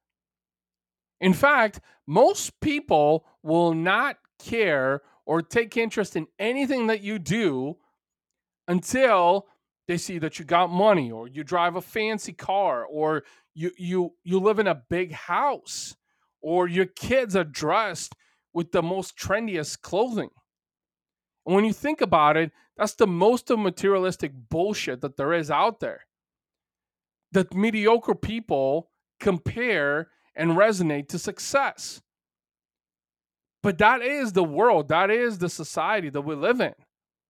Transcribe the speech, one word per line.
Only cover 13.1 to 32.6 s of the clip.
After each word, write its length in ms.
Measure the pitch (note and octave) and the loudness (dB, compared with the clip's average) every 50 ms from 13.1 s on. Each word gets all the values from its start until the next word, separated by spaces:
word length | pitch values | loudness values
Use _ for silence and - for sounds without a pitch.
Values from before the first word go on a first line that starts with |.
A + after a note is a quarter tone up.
| D#3 D3 - _ _ _ _ _ - | 0 -2 -4 _ _ _ _ _ -12
you, 180 | D#3+ D#3+ F3+ - | -8 -8 -8 -8
you, 380 | - F3+ F3 F3+ F#3 F3+ E3+ - _ - | -8 -6 -4 -2 -2 -2 -4 -6 _ -6
you 140 | F3 F#3 F#3+ | -2 0 2
live 200 | F#3 G#3+ G#3+ G#3 | 2 2 2 2
in 80 | G#3+ | 2
a 160 | F#3+ D#3+ C3+ A#2 - | 0 0 -2 -4 -6
big 240 | E3 F3+ F#3 F3 | -4 -4 -4 -4
house, 840 | D3+ - - - F3 G#3 C4+ D4 A#3+ D#3+ - - - - - - - _ _ _ _ _ _ _ _ _ | -8 -12 -6 -4 -2 0 0 -2 -2 -4 -8 -12 -12 -12 -12 -14 -16 _ _ _ _ _ _ _ _ _
or 280 | - D#3 E3+ F3+ F3+ F3 | -4 0 0 2 2 2
your 180 | E3+ F#3 F#3 | 2 0 0
kids 480 | F3+ - - - - B3 C4+ B3+ G#3 F3+ | -2 -4 -8 -4 0 0 0 0 2 0
are 100 | F#3+ E3+ | -2 -2
dressed 720 | D3+ C3 - D#3 D3+ F3 A3 A3 G3 E3+ - - - - _ _ _ _ _ _ _ | -2 -4 -4 -2 0 2 0 0 -2 -4 -8 -12 -14 -16 _ _ _ _ _ _ _
with 180 | - E3+ E3+ E3 | -6 -6 -4 -2
the 120 | - F#3 | 0 0
most 340 | E3 E3+ F#3 F#3+ F#3 - - | 0 0 -2 -4 -6 -8 -10
trendiest 640 | - - - G3 A3 A#3 A3 F#3+ D#3+ D3 - - - | -10 -4 -2 -2 -2 -2 -4 -4 -4 -6 -6 -10 -14
clothing. 500 | - - E3+ F#3+ A#3+ B3+ A3+ G3+ C3+ - _ _ _ _ _ _ _ _ _ _ _ _ _ _ _ _ _ _ _ _ _ _ - | -10 -4 0 0 0 0 -2 -4 -6 -6 _ _ _ _ _ _ _ _ _ _ _ _ _ _ _ _ _ _ _ _ _ _ -4
And 100 | D#3 F3+ | 0 2
when 100 | G3 G#3+ | 2 2
you 80 | A3 | 2
think 280 | G3 - - C#4+ D#4 - | -2 -2 -4 -4 -2 -2
about 360 | D#4 G3 F3 D#3+ D3 D3 D3+ | -2 2 2 4 4 4 4
it, 160 | D#3+ E3 D3+ - _ _ _ _ | 2 0 -2 -6 _ _ _ _
that's 180 | - G#3 G#3 - | -4 -4 -2 0
the 120 | - A#3 | 0 2
most 440 | G3 F3 E3+ F#3 A3 B3 A#3+ - - | 2 2 4 4 4 4 2 0 -2
of 80 | B3 A3 | 0 0
materialistic 720 | G#3 F#3 - - - G3 G3 F#3+ F#3 F#3 F3 - - D3 | 0 -2 -2 0 0 2 2 2 0 -2 -4 -6 -8 -10
bullshit 680 | C3+ C3 A#2 - D#3 D#3+ F3+ G#3+ G#3 - - D#3 B2+ B2 | -10 -12 -10 -6 -2 -2 -2 -2 -2 -4 -6 -8 -8 -6
that 160 | D3 C#3 - | -8 -8 -6
there 160 | - C#3 D3 | -4 -2 0
is 180 | E3+ E3+ D#3 C#3+ | 0 -2 -2 -2
out 300 | D3+ D3 F#3+ A#3 G#3+ - | 0 2 2 0 0 -2
there. 220 | - A#2 D#2 - - _ _ _ _ _ _ _ _ _ _ _ _ _ _ _ _ _ _ _ _ _ _ _ _ _ | -8 -8 -8 -10 -16 _ _ _ _ _ _ _ _ _ _ _ _ _ _ _ _ _ _ _ _ _ _ _ _ _
That 200 | - F#3+ F3+ - F3+ | 0 0 0 0 0
mediocre 600 | F#3 G#3 A#3 G#3+ G#3+ G#3 A3 A#3 A#3 - - G3+ | 0 0 0 0 2 2 4 4 2 2 -2 -4
people 760 | - - - A3 A#3 A3 - E3 C3+ C3+ C3+ C#3+ E3 E3+ _ _ _ _ _ _ - | -4 -4 -8 -8 -6 -4 -2 -2 0 0 0 0 -2 -4 _ _ _ _ _ _ -4
compare 920 | - G#3 F#3 E3 - - - A3+ A#3+ B3 G#3 E3+ C#3+ C#3+ C#3+ D3+ D#3+ - _ _ _ _ - | -2 0 0 -2 -2 -6 -6 -4 -2 -2 0 0 0 0 0 -2 -4 -8 _ _ _ _ -6
and 160 | - D#3+ E3+ | -2 0 2
resonate 560 | E3 F3+ G3+ A3+ G#3+ F#3 F3+ D#3 D3 C#3+ C#3 - | 4 6 6 4 4 2 0 0 0 -2 -4 -6
to 100 | - E3 | -8 -8
success. 800 | - G#3 F#3 - - - - C#4 C4 G#3+ - - - - - - _ _ _ _ _ _ _ _ _ _ _ _ | -8 -8 -10 -10 -6 -2 0 0 0 -2 -6 -8 -14 -14 -16 -18 _ _ _ _ _ _ _ _ _ _ _ _